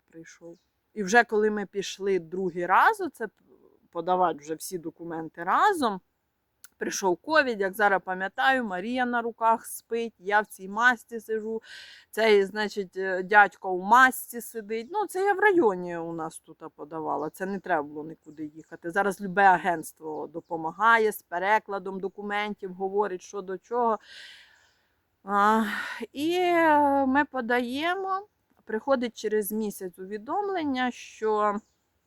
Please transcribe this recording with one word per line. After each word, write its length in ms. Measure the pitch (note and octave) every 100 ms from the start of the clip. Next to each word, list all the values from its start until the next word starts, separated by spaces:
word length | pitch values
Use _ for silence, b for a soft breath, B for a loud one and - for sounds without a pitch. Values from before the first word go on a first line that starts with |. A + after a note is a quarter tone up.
| _
прийшов. 500 | E3 D#3+ - E3+ E3+ _ _ _
І 80 | G#3+
вже 220 | F#3 A#3
коли 260 | A3+ G#3 G#3+
ми 160 | G#3 F#3+
пішли 520 | G3 F#3 - G3 F#3
другий 480 | D#3+ F3+ F#3 F3 F3
раз 340 | G#3 E4+ G#4+
оце 280 | F4 - G#3+ - _ _ _ _ _
подавати 480 | E3+ E3+ F3+ F3+ D3
вже 160 | D3
всі 240 | D#3 - F3+
документи 680 | D#3+ - E3+ E3 D#3+ -
разом, 560 | F3 B3+ G4+ F4+ A#3+ F#3+ - _ _ _ _ _ - _
прийшов 380 | A3 - F#3+ F3
ковід, 440 | - D#4 C4 G#3
як 120 | G3
зараз 300 | F#3+ G3+ F#3+
пам'ятаю, 600 | F#3+ F#3 F#3+ - C4 C4
Марія 420 | A3+ F3+ A3 B3+ B3
на 160 | A#3+
руках 440 | A3+ - A3+ A3+ -
спить, 480 | - - A#3 A#3 -
я 220 | F3+ G#3
в 60 | G#3
цій 220 | - F#3+
масці 520 | G#3 B3 A#3 - A#3
сижу, 420 | G#3+ A3 G#3+ A3+ B B B B B
цей, 340 | G#3+ A3 G#3
значить, 520 | F#3+ G#3+ G3+ G#3 F#3 F#3
е, 260 | F#3+ F#3
дядько 540 | F#3 G#3 G3 - F#3+ F3+
в 60 |
масці 580 | F#3+ A#3+ C4 - - A#3+
сидить. 480 | - A3+ G3+ A3+ A#3
Ну, 160 | G4+ F#4+
це 180 | F#4
я 100 | G4+
в 40 | F#4+
районі 600 | G#4 F4 A3+ F3+ F3 E3+
у 140 | E3
нас 260 | E3 D#3+ -
тут 240 | - D#3 D#3 -
подавала, 540 | D3 D#3+ D3+ C#3+ D3+
це 160 | - F#3+
не 120 | G3
треба 240 | F#3 E3
було 220 | D3 D3+
нікуди 400 | D#3+ D#3 D#3 D3+
їхати. 460 | D3+ D#3 - E3 E3+
Зараз 300 | F#3+ G3+ F#3
любе 220 | G3+ F3+
агентство 840 | F#3+ F3 F#3 E3 D3 - D#3 D3+ C#3+
допомагає 840 | E3 - E3 D#3+ F3 A3 A3+ G#3+
з 100 | -
перекладом 800 | - F3 F#3+ G#3+ - G3 F#3 F#3+
документів, 760 | F#3+ G#3 G#3 G#3 G#3 G3+ F#3+
говорить, 480 | F3+ F#3+ G3+ G3+ F#3
що 200 | - G3+
до 160 | F#3 F#3
чого. 400 | - A#3+ A#3 G#3 B B B B B B B B B B _ _
А, 400 | G3 G3+ G#3 A3 G#3 G3+ B B A#3
і, 220 | C4 D#4
е, 720 | F4+ F4 E4+ D#4+ D4 C#4+ C#4 C4+
ми 180 | C4+
подаємо, 1000 | D4 C4 A3+ B3 A#3+ C4+ E4 F#4+ F#4+ F#4+ G#4 _ _ _ -
приходить 500 | A3 C#4 C4+ A#3+ -
через 340 | G#3+ G#3+ G3+
місяць 460 | G#3+ G#3+ - F#3 F#3
увідомлення, 920 | F#3+ G#3+ A#3 F#4 G4+ F#4 D4+ B3+ B3+
що, 680 | - - - A3 G#3+ G#3 G3+ - _ _ _